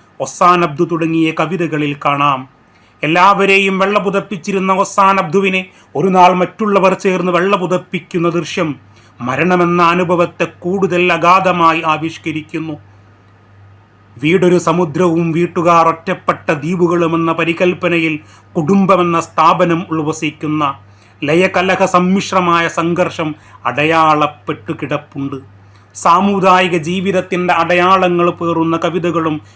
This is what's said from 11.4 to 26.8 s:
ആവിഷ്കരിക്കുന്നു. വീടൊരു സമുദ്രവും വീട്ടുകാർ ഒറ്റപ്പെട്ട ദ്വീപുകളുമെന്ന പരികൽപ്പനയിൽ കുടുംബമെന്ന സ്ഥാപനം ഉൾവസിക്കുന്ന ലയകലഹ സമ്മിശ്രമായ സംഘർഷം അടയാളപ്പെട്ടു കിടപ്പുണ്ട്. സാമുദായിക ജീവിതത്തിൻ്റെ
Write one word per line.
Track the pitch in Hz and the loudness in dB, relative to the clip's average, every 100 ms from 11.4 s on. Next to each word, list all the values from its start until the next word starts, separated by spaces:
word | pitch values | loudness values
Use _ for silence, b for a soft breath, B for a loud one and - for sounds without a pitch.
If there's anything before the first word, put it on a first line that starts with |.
| 185 175 165 160 165 | 2 2 2 2 -2
ആവിഷ്കരിക്കുന്നു. | 156 160 - 165 156 151 160 160 147 - - - _ _ _ _ - - - _ _ _ - | -4 -4 -8 -8 -8 -8 -10 -10 -12 -16 -20 -20 _ _ _ _ -20 -20 -20 _ _ _ -6
വീടൊരു | 151 180 175 175 | 0 2 4 2
സമുദ്രവും | 165 175 175 143 180 165 170 | 2 0 -2 0 0 0 0
വീട്ടുകാർ | 160 175 180 170 170 165 | 0 -2 0 2 4 2
ഒറ്റപ്പെട്ട | 160 - 180 - 165 - | 0 -4 -6 -4 -4 -4
ദ്വീപുകളുമെന്ന | 160 147 180 170 170 165 165 165 | -4 -2 0 0 0 0 0 -2
പരികൽപ്പനയിൽ | 165 165 165 185 180 175 170 160 151 - B B | -2 -2 0 0 0 -2 -2 -2 -4 -10 B B
കുടുംബമെന്ന | - 147 196 190 185 175 170 | -4 0 2 4 2 2 -2
സ്ഥാപനം | 160 - 160 175 180 165 185 | -2 0 2 2 2 0 -4
ഉൾവസിക്കുന്ന | 160 151 156 156 151 151 151 147 139 - b b b | -6 -4 -6 -6 -6 -6 -4 -4 -6 -14 b b b
ലയകലഹ | 143 165 185 185 185 185 190 | -2 2 2 0 0 2 2
സമ്മിശ്രമായ | 180 180 190 - 190 175 170 165 | 2 2 0 0 0 2 2 0
സംഘർഷം | 165 165 175 170 - 156 151 B B | -2 -2 0 -2 -2 -6 -8 B B
അടയാളപ്പെട്ടു | 120 123 156 165 160 151 147 - - 151 - | -6 -2 0 4 4 2 0 -4 -10 -10 -10
കിടപ്പുണ്ട്. | 156 139 147 - 143 139 135 - - - b b | -10 -6 -6 -8 -10 -8 -10 -14 -20 -20 b b
സാമുദായിക | - 180 175 196 196 190 185 185 | -2 2 4 4 2 4 4 2
ജീവിതത്തിൻ്റെ | 175 | 0